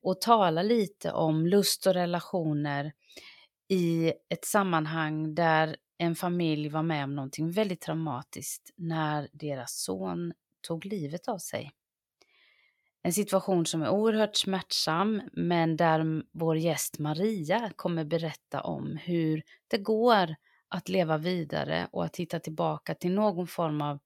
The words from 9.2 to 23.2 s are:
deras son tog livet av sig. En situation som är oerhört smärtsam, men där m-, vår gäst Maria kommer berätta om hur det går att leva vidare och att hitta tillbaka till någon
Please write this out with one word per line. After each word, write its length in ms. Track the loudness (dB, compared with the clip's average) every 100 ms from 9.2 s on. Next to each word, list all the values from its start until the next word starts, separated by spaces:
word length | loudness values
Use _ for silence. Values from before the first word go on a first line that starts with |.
| -6
deras 520 | -10 -8 -8 -8 -8
son 500 | -6 -4 -4 -4 -6 -8 _ _
tog 240 | -8 -8 -6
livet 420 | -6 -6 -6 -6
av 100 | -8
sig. 340 | -6 -8 -10 _ _ _ _ _ _ _ _ _ _ _ _ _
En 120 | -2
situation 520 | 0 2 0 2 0 2
som 160 | 0
är 80 | 0
oerhört 460 | 2 2 2 0 0
smärtsam, 880 | -2 -4 -2 -2 0 2 0 0 -4
men 440 | -4 0 2 2 4
där 220 | 4 4
m-, 240 | 2 -2 -6
vår 260 | -2 0 2
gäst 420 | 0 -2 -4 -4
Maria 720 | -4 0 0 -2 0 0 -2 -6
kommer 280 | -4 -2
berätta 580 | -2 -2 -2 -8 _ -6
om 360 | -4 -6 -6 -8
hur 460 | -2 0 2 0 -4 -20 _
det 100 | -4
går 580 | 0 2 6 6 4 -4 _ _ _
att 220 | -8 -2
leva 280 | 0 2 0
vidare 680 | 0 -2 -2 -4 -2 -2 -2
och 140 | -4 -6
att 100 | -6
hitta 240 | -6 -4
tillbaka 560 | -6 -2 -2 -2 -6 -4
till 160 | -2
någon 360 | 2